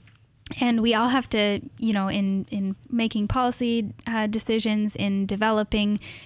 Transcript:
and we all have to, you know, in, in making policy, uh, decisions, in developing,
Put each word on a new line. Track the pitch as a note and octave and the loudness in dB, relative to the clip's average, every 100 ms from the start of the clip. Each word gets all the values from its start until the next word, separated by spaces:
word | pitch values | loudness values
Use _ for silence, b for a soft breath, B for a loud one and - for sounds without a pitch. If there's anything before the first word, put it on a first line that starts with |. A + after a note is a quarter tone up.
| - - _ _ - - | -8 -20 _ _ -12 -2
and | B3 A#3 | 2 4
we | A3+ | 4
all | A3 A#3+ | 4 4
have | C4 A#3+ | 2 0
to, | A3+ G#3 G3+ - - | 2 2 0 -4 -4
you | A3+ | -2
know, | G#3 F#3+ | 0 0
in, | G3+ G3 G3 - | 0 0 -2 -4
in | G#3 F#3+ G3 - | -4 -4 -6 -4
making | A#3 A3+ A3 G#3 | -2 0 0 -2
policy, | C4 B3 B3 A#3+ A#3 G#3 - - | 0 0 0 0 0 -2 -8 -6
uh, | A3+ G#3+ | -2 0
decisions, | A3 - A3+ A3 G#3+ G#3+ - | 0 0 0 0 0 0 -2
in | G3+ G3 G3 | -2 0 -2
developing, | G3 A3 A3 G#3 G#3+ G#3 G#3 B B | 0 2 2 2 0 0 0 B B